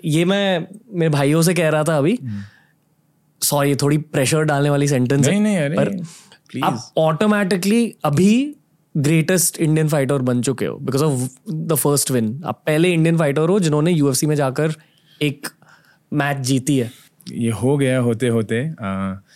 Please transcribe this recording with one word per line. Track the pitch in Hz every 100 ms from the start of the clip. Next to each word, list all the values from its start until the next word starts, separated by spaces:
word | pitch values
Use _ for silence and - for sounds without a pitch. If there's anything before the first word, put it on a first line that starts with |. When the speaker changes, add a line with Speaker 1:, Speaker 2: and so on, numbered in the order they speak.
Speaker 1:
ये | 165 151
मैं | 175 202 196 180 165 - -
मेरे | 185 165
भाइयों | 147 139 160
से | 165
कह | 175 160
रहा | 151
था | 151 156
अभी, | 143 240
Speaker 2:
हम्म। | 131 101 101 - _ _ _ _ _ _ _ -
Speaker 1:
सॉरी, | - 147 143
थोड़ी | 135 143 151
प्रेशर | 151 139 131 156
डालने | 156 143 143
वाली | 143 143
सेंटेंस | 135 123 139 143
है, |
Speaker 2:
नहीं, | 196
नहीं, | 214 196
अरे, | 143 151
Speaker 1:
पर | 143 190 165 - - - _
Speaker 2:
प्लीज। | 127
Speaker 1:
आप | 156 117 - -
ऑटोमेटिकली | 160 160 214 208 196 196 185 233 233 -
अभी | 151 143 190 226 294 294 _ _ _ 160
ग्रेटेस्ट | 139 165 160 185 - -
इंडियन | 160 156 156
फाइटर | 151 135 143
बन | 127 123
चुके | 120 123
हो | 92 50
because | 131 131 156
of | 127 127 - -
the | 160 160 151 151
first | 143 - 127
win। | 110 135
आप | 175 117 -
पहले | 151 180
इंडियन | 170 160 165
फाइटर | 151 143
हो | 160 202
जिन्होंने | 165 151 160
यूएफ़सी | 170 143 127 151
में | 151
जाकर | 135 135 156 156 _ _ _ -
एक | 147 143 - - _ - _ _ -
मैच | 147 143 139
जीती | 127 135 131 139
है। | 113 - - _ -
Speaker 2:
ये | 85 117
हो | 107 123 143
गया | 135 127
होते | 120 113 123
होते, | 117 107 113
अ, | 156 160 101 98 95 95 -